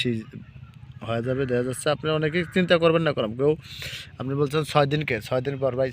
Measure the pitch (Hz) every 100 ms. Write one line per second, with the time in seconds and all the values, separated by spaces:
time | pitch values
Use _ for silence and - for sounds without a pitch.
0 | 123 113 110 - - - - - - -
1 | 110 117 120 131 135 123 123 127 - 147
2 | 156 156 156 165 170 185 175 175 165 165
3 | 160 139 113 117 143 156 - - - -
4 | - - 127 139 147 151 147 151 139 151
5 | 151 117 101 127 127 139 131 123 131